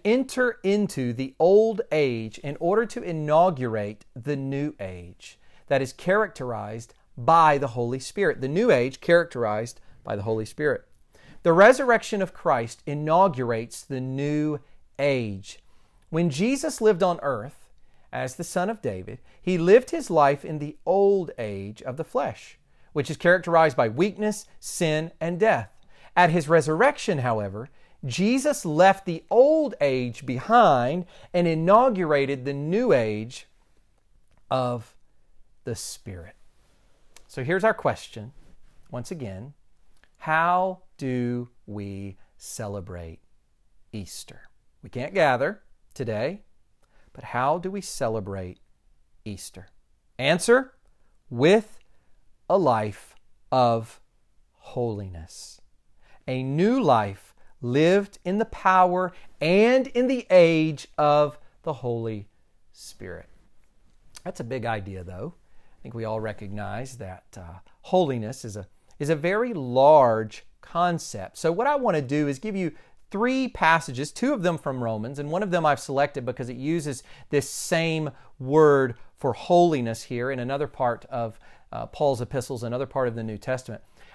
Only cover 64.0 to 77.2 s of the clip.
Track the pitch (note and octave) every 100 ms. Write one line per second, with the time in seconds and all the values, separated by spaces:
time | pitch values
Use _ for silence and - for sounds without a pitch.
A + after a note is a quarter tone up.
64 | - - F3+ - A#2 G#2+ A#2 A2 G2+ F#2
65 | F2+ F2+ D3+ - _ - - - C3 A#2
66 | A2 A2 G#2+ G2+ G2+ G#2 G2 G#2 C3 A#2+
67 | F#2+ F#2 _ - E2+ F2+ - _ - F#3
68 | D#3 B2 G#2+ - A#2 G2+ G2 _ _ -
69 | D3 D3+ E3+ G#3 B3 F#3 B2+ B2+ C#3+ D#3
70 | B2 A2 G#2+ - - _ - E3+ F3 E3
71 | - G#2 F2+ - E3 F3 C4+ D4 A#3+ D#3
72 | C3 D3 C#3+ C3+ G#3+ F#3+ E3 - - -
73 | - G3+ B3 C4 C4 - D#3+ E3 - B2
74 | D#3 - B3+ B3+ E3+ D#3+ D3 C3 A#2 A2
75 | A#2+ C#3+ D3 F3 G#3 F3 D#3 C3 - C3+
76 | C#3+ C#3 A#2+ A#2+ B2 B2 C#3+ E3+ D3 B2+
77 | - -